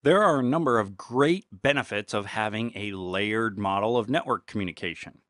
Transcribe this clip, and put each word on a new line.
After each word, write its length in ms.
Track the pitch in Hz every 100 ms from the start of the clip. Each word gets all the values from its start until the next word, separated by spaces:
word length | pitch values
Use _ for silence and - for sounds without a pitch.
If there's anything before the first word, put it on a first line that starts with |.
There 200 | 139 185
are 160 | 208 147
a 60 |
number 340 | 123 151 151 117
of 180 | 101 95
great 500 | - 120 143 185 _
benefits 640 | 92 135 143 117 104 104
of 120 | 107 98
having 440 | 110 107 107 117 98
a 160 | 104
layered 680 | 98 90 95 104 110 113 98
model 380 | 101 98 107 120
of 120 | 110
network 380 | 147 151 110 -
communication. 720 | 110 92 80 92 82 - -